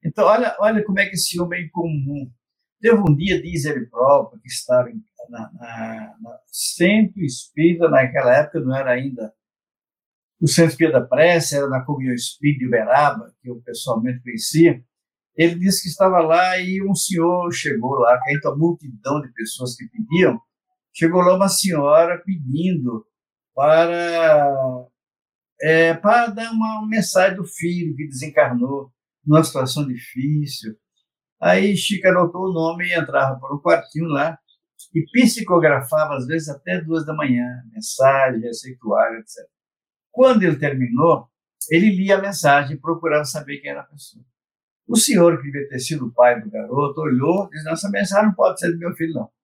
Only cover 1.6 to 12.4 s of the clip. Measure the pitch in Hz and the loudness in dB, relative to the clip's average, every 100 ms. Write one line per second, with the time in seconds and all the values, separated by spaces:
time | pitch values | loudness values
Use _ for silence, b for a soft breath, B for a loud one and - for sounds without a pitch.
1.6 | 165 185 170 151 135 143 131 _ _ _ | -8 -6 -4 -4 -4 -6 -10 _ _ _
2.6 | _ _ 220 214 180 143 190 170 165 165 | _ _ 2 4 4 2 0 -2 -4 -6
3.6 | 147 139 113 117 131 143 - - 127 - | -4 -6 -8 0 4 4 2 -12 -14 -14
4.6 | - 127 120 117 - _ - 117 113 - | 0 0 0 -8 -18 _ -18 -16 -16 -16
5.6 | 117 117 113 110 107 - - - _ - | -16 -12 -12 -12 -16 -20 -20 -20 _ -10
6.6 | - - 175 214 208 - 156 - - - | -8 0 2 4 2 0 -6 -6 -14 2
7.6 | 165 170 165 135 127 143 127 131 151 160 | 2 4 4 4 2 0 4 4 2 -2
8.6 | 131 135 127 123 139 123 107 _ _ _ | -4 -4 -2 -2 -4 -8 -12 _ _ _
9.6 | _ _ _ _ _ _ _ _ 147 - | _ _ _ _ _ _ _ _ 0 4
10.6 | 165 - 160 135 120 135 165 170 - 143 | 2 4 2 2 0 2 4 4 0 -2
11.6 | 139 131 127 139 131 120 - - | -2 -4 -4 -6 -4 -6 -8 -2